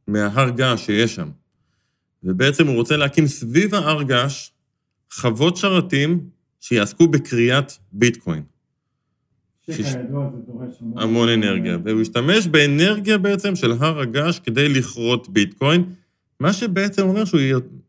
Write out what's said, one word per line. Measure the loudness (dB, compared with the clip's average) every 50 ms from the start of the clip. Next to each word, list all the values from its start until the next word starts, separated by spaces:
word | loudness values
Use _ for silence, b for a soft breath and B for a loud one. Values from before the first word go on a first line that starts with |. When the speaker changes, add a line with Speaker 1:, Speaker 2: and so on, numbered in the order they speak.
| _ -4
Speaker 1:
מההר | -2 -2 -2 0 0 0 0 0
געש | 0 0 0 0 0 -2 -2
שיש | -2 0 0 0 0 -2
שם. | -6 -10 -10 -12 -18 _ _ _ _ _ _ _ _ _ _ _ _ _ _ _ _ -6
ובעצם | -4 -2 0 2 2 2 2 2 2
הוא | 2
רוצה | 0 0 0 0 0
להקים | 0 0 2 2 0 0
סביב | 0 -4 -6 -2 2 2 2 2 0
ההר | -2 0 0 0 0 0
געש | 0 0 0 0 -2 -4 -8 -12 -18 _ _ _ _ _ _ _ _ _ _ _ _
חוות | -8 -4 -2 -2 0 2 2 0 2 0
שרתים | 0 0 2 0 0 0 0 0 0 0 0 -2 -4 -8 -14 _ _ _ _ _
שיעסקו | -6 -2 0 0 0 0 2 4 4 4
בקריאת | 4 2 0 0 0 0 2 2 2 2 0 -2 -8 -20 _ _
ביטקוין. | -2 0 2 2 2 0 -4 -6 -6 -6 -8 -12 _ _ _ _ _ _ _ _ _ _ _ _ _ _ _ _ _ _ _ _ _ _
Speaker 2:
שכידוע | _ -10 -8 -6 -4
Speaker 1:
שיש | -4 -4
Speaker 2:
זה | -6 -6 -6 -6 -4 -4 -6 -6 -10 -14 -14
דורש | -12 -12 -12 -12 -12 -12
המון | -10 -10 -6 -4 -2
Speaker 1:
המון | 0 2 2 2 4
אנרגיה, | 2 2 2 0 0 -2 -2 -4 -4 -4 -4
והוא | -2 -2 0
השתמש | 0 0 -2 -2 2 2 2 2 2 4
באנרגיה | 4 4 4 4 4 4 4 2 2 0 0 0 2 2
בעצם | 2 0 0 0 -2 -2 -2
של | 0 0 0
הר | 0 0 0 -2 -2 -2
הגעש | -4 -4 -2 -2 0 0 -2 -4
כדי | -4 -2 0 2 2 2
לכרות | 2 0 -2 -2 -4 -4 0 0 0 0 -2 -2
ביטקוין, | 0 0 0 0 -2 -2 0 2 2 2 2 0 B B B B B _ _ _ _ -4
מה | -2 -2 0
שבעצם | 0 -2 -4 -2 -2 -2 -2 -2 0 0 0
אומר | 0 0 0
שהוא | 0 0 2
י-, | 2 2 0 -2 -2 -6 -12 -20 -20